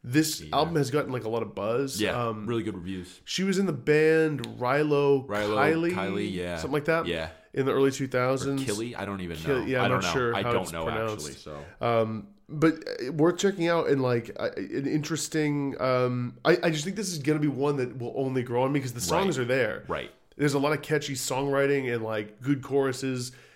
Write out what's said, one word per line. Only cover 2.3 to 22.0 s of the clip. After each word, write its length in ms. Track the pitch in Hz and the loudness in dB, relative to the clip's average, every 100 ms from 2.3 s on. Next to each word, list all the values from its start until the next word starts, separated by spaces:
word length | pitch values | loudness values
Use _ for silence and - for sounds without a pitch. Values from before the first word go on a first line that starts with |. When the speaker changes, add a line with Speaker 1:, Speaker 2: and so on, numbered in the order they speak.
| 110 107 | -2 -2
Speaker 2:
really 160 | 117 | -2
good 100 | 110 95 | -2 -6
reviews. 460 | 87 92 87 - | -6 -8 -10 -14
Speaker 1:
she 200 | - - | -8 -2
was 160 | 190 185 | 0 2
in 80 | 190 | 0
the 60 | |
band 680 | 139 151 151 156 160 160 143 113 113 | 0 2 4 6 6 4 0 -6 -4
Rilo 680 | 123 143 151 143 143 139 113 | 0 2 4 4 6 4 2
Speaker 2:
Rilo 280 | 104 104 107 | -2 0 2
Speaker 1:
Kiley, 360 | 147 160 170 | 4 2 0
Speaker 2:
Kiley, 400 | 175 98 98 104 | 0 -2 -2 -2
yeah. 220 | 90 90 85 | -4 -4 -4
Speaker 1:
something 160 | 143 | -2
like 120 | 147 147 | -2 0
that, 200 | 165 117 | 0 0
Speaker 2:
Yeah. 240 | 82 80 - - | -4 -6 -10 -6
Speaker 1:
in 120 | 139 131 | -2 0
the 40 | |
early 180 | 113 139 | 4 2
Speaker 2:
Or 20 | |
Speaker 1:
two 160 | 135 131 | 2 -2
thousands. 560 | 127 127 131 135 139 | 0 0 0 -2 -2
Speaker 2:
Killy? 320 | 131 104 120 113 | -2 -4 -4 -6
I 100 | 101 | -6
don't 160 | 98 | -6
even 160 | 87 78 | -6 -4
Speaker 1:
Kill-, 220 | 80 131 | -2 0
Speaker 2:
know. 60 | 110 | 0
Speaker 1:
yeah, 140 | 127 | 2
I'm 60 | - | 2
Speaker 2:
I 20 | |
Speaker 1:
not 120 | - | 2
Speaker 2:
don't 20 | |
know. 160 | 87 127 | 2 2
Speaker 1:
sure 160 | 120 98 | 2 0
Speaker 2:
I 60 | |
Speaker 1:
how 100 | 117 | 0
Speaker 2:
don't 80 | 110 | 0
Speaker 1:
it's 100 | 87 | -2
Speaker 2:
actually, 180 | 82 80 | -4 -4
Speaker 1:
pronounced. 520 | 78 113 107 76 - | -2 -2 -4 -8 -12
Speaker 2:
so. 140 | 78 73 76 - | -12 -12 -14 -4
Speaker 1:
Um, 460 | 117 117 110 110 - - - | 0 2 2 -2 -10 -18 -12
but, 340 | 151 156 160 - - - | 2 2 2 -4 -6 -4
uh, 40 | |
worth 240 | 165 165 175 | 2 2 4
checking 300 | 202 190 170 | 0 2 2
out, 220 | 170 - | 2 4
and, 120 | 139 | 2
like, 300 | 127 120 - - | 4 2 -2 -4
uh, 100 | 110 - | -4 -4
an 300 | - 117 139 | -4 -4 0
interesting, 920 | 151 143 151 - 160 151 147 139 - | -2 -2 -4 -4 -2 0 0 -2 -2
um, 540 | 131 127 123 123 120 - 156 | 0 2 2 0 -4 0 2
I, 120 | 170 | 4
I 60 | 175 | 2
just 120 | 156 | -2
think 120 | 165 196 | -4 -6
this 160 | 185 | -6
is 80 | 165 | -2
gonna 200 | 135 151 | 0 2
be 80 | 147 | 0
one 300 | 123 143 143 | 0 0 0
that 220 | 123 131 | -2 -4
will 140 | 120 - | -6 -4
only 260 | 135 131 | -2 -2
grow 220 | 120 120 | 0 0
on 80 | 135 | 2
me 80 | 143 | 0
'cause 140 | 127 | -2
the 40 | 117 | -6
Speaker 2:
Right. 40 | |
Speaker 1:
songs 340 | - 165 196 131 | 0 2 2 0
are 80 | 120 | 0
there. 380 | 131 113 - - | 2 0 -2 -4
Speaker 2:
Right. 220 | 78 60 - _ - | -6 -6 -14 _ -2
Speaker 1:
There's 200 | 147 139 | 2 2
a 40 | |
lot 140 | 143 | 2
of 80 | 156 | 0
catchy 320 | - 151 147 | 0 -2 -2
songwriting 800 | 131 - 131 139 139 139 139 127 | -4 -4 -2 0 2 4 2 0
and, 100 | 120 | -2